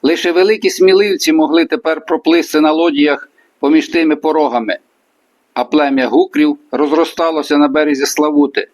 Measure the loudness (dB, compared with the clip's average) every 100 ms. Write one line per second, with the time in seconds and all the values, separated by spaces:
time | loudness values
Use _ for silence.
0 | 0 0 0 2 2 2 -2 2 2 4
1 | 2 -2 0 0 2 0 0 -2 -4 -6
2 | -4 -4 2 0 2 0 0 2 0 2
3 | 0 0 -6 _ _ _ 0 0 0 -2
4 | 0 0 -2 0 0 -2 -4 -8 _ _
5 | _ _ _ _ _ -8 -2 0 0 0
6 | 0 0 0 0 0 -2 _ -4 0 0
7 | -2 -2 -2 -2 -2 0 2 2 0 0
8 | -2 -2 0 2 0 -2 -8